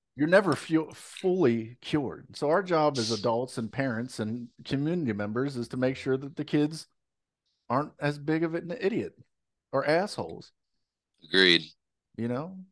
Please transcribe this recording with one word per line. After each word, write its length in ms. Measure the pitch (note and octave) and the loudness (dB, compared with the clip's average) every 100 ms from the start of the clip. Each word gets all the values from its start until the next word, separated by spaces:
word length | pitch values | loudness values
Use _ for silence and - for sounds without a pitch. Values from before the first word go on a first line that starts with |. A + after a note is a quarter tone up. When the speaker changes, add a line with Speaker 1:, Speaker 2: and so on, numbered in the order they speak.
| _ - | _ -4
Speaker 1:
You're 120 | D3+ | 4
never 280 | F#3 G3 C#3 | 4 4 0
fu-, 340 | - D#3+ D#3 | 0 0 0
fully 840 | - - - F#3+ F#3 D3 A#2 A2+ B2 | -8 -18 -4 0 4 4 2 -2 -12
cured. 540 | - D#3 B2 D2+ - - | -4 -2 -2 -6 -14 -4
So 140 | D3 | 2
our 140 | E3 | 2
job 340 | F#3 E3 D3+ C3+ | 2 2 4 2
as 140 | A2 | 0
adults 460 | A2 A#2 A2+ B2+ - | 0 0 0 -2 -6
and 140 | A2+ | -6
parents 480 | - C3+ A2+ B2+ - | -4 -2 -2 -6 -4
and 280 | C3 A#2+ A#2+ - - | -4 -6 -10 -16 -6
community 480 | C#3 D3 F3 C#3+ | -2 0 -2 -2
members 420 | G2+ G#2 A2 C#3 C3 | -2 -4 -2 -2 -4
is 120 | A#2+ | -6
to 80 | B2+ | -2
make 180 | B2+ C3+ | -2 0
sure 220 | - C3+ | -2 -2
that 180 | C#3 D3+ | -2 -8
the 100 | D3 | -2
kids 420 | D3+ D3 D#3+ - _ _ _ _ _ _ _ _ | 2 0 -2 -14 _ _ _ _ _ _ _ _
aren't 240 | B2 D3+ - | 0 0 -2
as 200 | D3 D3 | -2 -2
big 240 | C#3+ D#3+ | -2 0
of 120 | E3 E3 | 0 -2
an 200 | E3 E3+ | -6 -4
idiot 340 | G3 G3+ G#2 - - _ _ _ _ | -2 0 -4 -10 -20 _ _ _ _
or 160 | C3+ C#3 | -2 2
assholes. 640 | D#3+ G3+ - F2 - - _ _ _ _ _ _ _ | 2 0 -4 -8 -10 -16 _ _ _ _ _ _ _
Speaker 2:
Agreed. 400 | D#2+ F2+ F#2 E2+ D#2+ - _ _ _ - | 0 6 8 8 4 -10 _ _ _ -8
Speaker 1:
You 100 | A#2 | -4
know, 300 | B2 E3 F#3+ F#3 | -4 -6 -12 -18